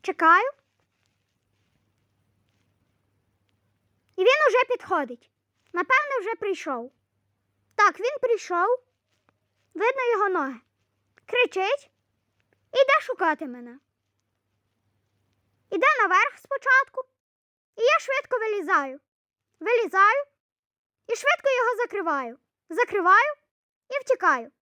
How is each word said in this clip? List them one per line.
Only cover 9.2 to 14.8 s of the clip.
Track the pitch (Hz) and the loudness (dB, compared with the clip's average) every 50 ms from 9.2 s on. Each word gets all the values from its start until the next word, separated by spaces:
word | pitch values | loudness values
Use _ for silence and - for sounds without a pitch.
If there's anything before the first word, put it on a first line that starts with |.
| _ _ _ _ _ _ _ _ _ _ _ | _ _ _ _ _ _ _ _ _ _ _
Видно | 330 392 453 539 554 508 480 | -2 -2 -2 -2 0 -2 -2
його | 466 392 415 403 | 0 0 0 -2
ноги. | 370 349 285 269 262 226 _ _ _ _ _ _ _ _ _ _ _ _ _ | -2 -2 -4 -6 -8 -14 _ _ _ _ _ _ _ _ _ _ _ _ _
Кричить. | - - 494 494 302 - 392 381 403 523 571 - _ _ _ _ _ _ _ _ _ _ _ _ _ _ _ _ _ | -6 0 0 0 0 0 -4 -2 -2 -2 -4 -6 _ _ _ _ _ _ _ _ _ _ _ _ _ _ _ _ _
Іде | - 480 554 523 554 622 | 2 2 4 4 4 0
шукати | - - 494 - 370 330 302 - 320 | 0 -4 -6 -2 -2 -2 -2 -2 -6
мене. | 269 240 247 240 240 240 277 _ _ _ _ _ _ _ _ _ _ _ _ _ _ _ _ _ _ _ _ | -12 -12 -14 -18 -20 -20 -20 _ _ _ _ _ _ _ _ _ _ _ _ _ _ _ _ _ _ _ _